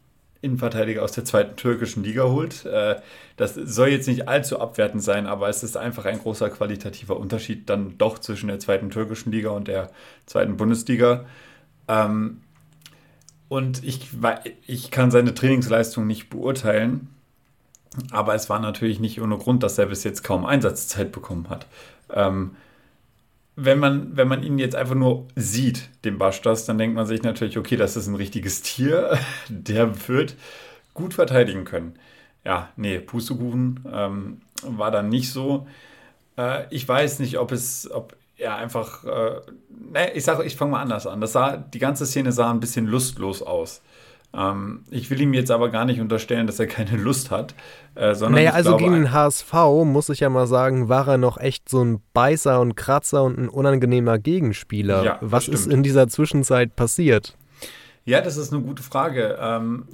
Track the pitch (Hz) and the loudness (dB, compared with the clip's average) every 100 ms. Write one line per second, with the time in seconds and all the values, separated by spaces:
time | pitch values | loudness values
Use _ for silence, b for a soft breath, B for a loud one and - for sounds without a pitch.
0 | _ _ _ _ 139 127 123 113 107 107 | _ _ _ _ -6 -2 -2 -2 -2 -2
1 | 104 - 113 107 104 - 123 117 113 110 | -4 -4 0 0 0 -2 -2 -2 -4 -6
2 | 98 113 127 135 160 - - 104 104 101 | -6 0 2 2 -2 -8 -4 0 0 -2
3 | B B B - 101 - - 107 131 139 | B B B -6 -4 -4 -8 2 2 2
4 | 131 120 117 143 - - 117 - 104 104 | 0 -2 0 0 0 -4 -6 -2 -2 0
5 | 101 101 101 101 101 107 113 - 120 117 | 0 0 0 -2 -2 -4 -6 -6 -6 -6
6 | 101 107 113 107 104 - 104 101 101 - | -6 -6 -6 -4 -4 -2 -6 -4 -8 -12
7 | 101 - 98 113 - 104 - 101 95 - | -8 -6 -4 -6 -6 -10 -4 -4 -4 0
8 | 107 - - 101 107 101 - 98 101 110 | -2 -2 -10 -8 -6 -8 -2 -2 -2 -6
9 | 107 110 - 110 107 104 101 95 92 B | -6 -6 -4 -4 -4 -6 -4 -6 -6 B
10 | B B _ - 92 - 107 117 - 120 | B B _ 0 0 0 0 0 0 4
11 | 123 123 B B B B B _ - 110 | 4 4 B B B B B _ -2 0
12 | 107 107 110 - _ _ _ _ - b | 2 0 -2 -6 _ _ _ _ -20 b
13 | b b b _ - 135 131 127 131 123 | b b b _ -6 -4 -2 -4 -6 -10
14 | - 117 113 - - - - 127 - - | -10 -2 0 0 -8 -18 -10 -10 -6 2
15 | 127 123 120 117 131 131 117 113 113 - | 6 6 4 2 2 2 2 2 2 -2
16 | 107 107 - - 127 135 107 107 113 147 | -2 -4 -6 -6 -4 -2 2 2 2 -2
17 | - - _ _ _ _ _ _ _ - | -6 -20 _ _ _ _ _ _ _ -12
18 | - 107 104 110 - 107 110 104 113 104 | -6 -2 0 0 -2 -4 -4 -2 -2 -2
19 | 110 110 110 104 - 123 104 - 98 95 | -4 -4 -4 -4 2 2 2 0 0 0
20 | 98 - - 92 90 139 107 - - 104 | -6 -6 -4 -2 0 0 0 -2 -8 -6
21 | 98 - - 87 85 - - B B B | -6 -8 -10 -10 -8 -12 -14 B B B
22 | - - 98 95 95 b b b b b | -8 0 0 0 -6 b b b b b
23 | _ _ _ _ _ - 135 139 143 139 | _ _ _ _ _ -4 2 4 4 2
24 | 139 139 127 131 139 139 127 - 127 131 | -2 0 2 2 0 0 0 -2 -2 2
25 | 127 123 - - 101 110 131 127 - _ | 2 2 -4 -6 -4 0 0 -2 -8 _
26 | 110 98 98 - 117 110 - 110 113 113 | -6 0 0 0 0 0 0 -2 0 -2
27 | 107 113 113 110 110 113 - 117 98 113 | -2 -2 -2 -2 -4 -4 -2 0 0 0
28 | 95 98 98 110 95 - - - 135 165 | -6 -6 -6 -6 -6 -6 -8 -2 0 2
29 | - 127 B B B 101 - 110 113 101 | 2 0 B B B -12 -4 0 2 0
30 | - 127 - - B B B B B - | -2 0 0 -6 B B B B B -10
31 | 185 - 170 127 107 95 92 85 85 - | -8 0 4 4 4 0 -6 -8 -8 -14
32 | b b b b - 90 90 - 104 90 | b b b b -4 -4 -4 -8 -4 -4
33 | - 120 113 120 123 123 127 127 131 107 | -6 -8 -6 -6 -4 -2 -2 -2 -8 -6
34 | 98 101 101 - _ - 131 110 107 107 | -4 -4 -10 -14 _ -16 -10 -4 -2 0
35 | 104 123 127 131 135 139 - B B B | 0 0 -2 -4 -2 -4 -4 B B B
36 | B B _ - 123 139 - 147 - 131 | B B _ -6 -4 -4 -6 -10 0 2
37 | 147 147 131 127 120 123 - - - 120 | 2 0 -4 -2 -2 -4 -6 -8 -8 -10
38 | - - _ - 113 104 117 117 110 - | -10 -20 _ -10 -8 -6 -6 -8 -8 -12
39 | - 120 113 - - - _ - - 151 | -8 -2 -2 -4 -14 -20 _ -20 -8 -2
40 | 180 160 139 160 156 - 147 123 135 107 | -2 -2 -2 0 -2 -4 -2 -2 -2 -4
41 | 95 101 110 135 135 135 - 120 131 139 | -4 -6 -2 2 2 0 -10 -4 -2 -2
42 | 139 143 127 120 117 120 113 117 110 123 | -2 -2 0 2 2 2 -2 -2 0 0
43 | 127 - 95 95 - 87 82 - b b | -2 -4 -6 -6 -4 -4 -4 -10 b b
44 | b b b - 98 98 98 110 - 131 | b b b -4 -2 -2 -6 -10 -10 -10
45 | - 135 143 131 127 117 120 110 123 123 | -4 0 2 2 2 2 2 2 0 0
46 | 110 110 - 117 113 104 110 - 101 110 | 0 -2 0 0 0 0 -2 -2 -2 0
47 | 107 131 - 92 - - B B B - | 0 -2 -2 -4 -4 -10 B B B 0
48 | 104 104 110 151 160 165 170 175 175 170 | 2 2 4 6 6 6 6 6 6 6
49 | 139 143 147 - - 165 160 147 156 139 | 4 4 4 2 -2 4 6 8 6 4
50 | 147 139 139 127 123 127 131 131 113 127 | 2 0 2 4 4 4 4 2 4 4
51 | 135 131 123 - 135 - - 127 120 110 | 4 4 4 2 -4 -4 -2 2 2 0
52 | _ 120 127 160 147 127 123 107 - 139 | _ 2 4 4 4 4 4 0 0 0
53 | - 143 131 120 123 135 139 135 123 123 | 2 2 2 0 -4 0 2 4 4 4
54 | 117 110 123 180 135 101 - 104 98 95 | 4 2 2 2 2 -2 -4 -2 2 2
55 | 98 - 110 123 - 139 - 135 139 135 | 2 0 0 0 0 -2 2 4 4 6
56 | 123 - 151 147 131 127 120 - 117 - | 4 4 2 2 4 4 2 2 0 2
57 | 160 110 - - _ B B B B B | 4 4 2 -18 _ B B B B B
58 | - 131 180 147 135 143 123 139 - 139 | 2 2 2 -4 -4 -4 -4 -8 -6 -2
59 | 160 131 110 - 113 113 113 120 - | 0 0 -2 -2 -2 -2 -2 -6 -8